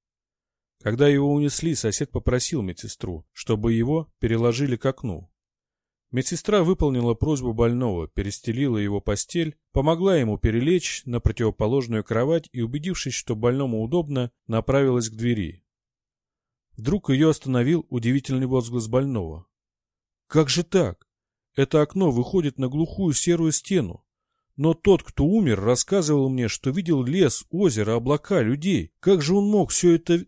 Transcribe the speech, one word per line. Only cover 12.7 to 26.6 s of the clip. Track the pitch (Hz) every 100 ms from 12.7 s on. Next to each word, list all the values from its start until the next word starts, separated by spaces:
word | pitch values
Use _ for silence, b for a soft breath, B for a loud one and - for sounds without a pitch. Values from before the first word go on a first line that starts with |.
| 143 165 180 135 -
что | - 110
больному | 120 131 135 110
удобно, | 113 175 147 139 123 - -
направилась | 113 - 139 135 123 113
к | 110
двери. | 117 110 82 90 _ _ _ _ _ _ _ _ _ _ _
Вдруг | - 113 202 -
ее | 131 160
остановил | 151 135 127 123 165 -
удивительный | 123 113 135 131 131 131
возглас | 131 117 120 110
больного. | 127 139 117 82 78 - _ _ _ _ _ _ _ _
«Как | 156 143
же | 165
так? | 170 190 127 - _ _ _ _ _ -
Это | 139 156
окно | 147 190 180
выходит | 120 123 190 147 135
на | 127
глухую | 143 165 - 185 139
серую | 175 170 160
стену. | 147 - 190 98 - _ _ _ _ _ -
Но | 151
тот, | 160 - 185
кто | - - 143
умер, | 220 170 98
рассказывал | 104 123 - 202 151 147 135
мне, | 127 113
что | -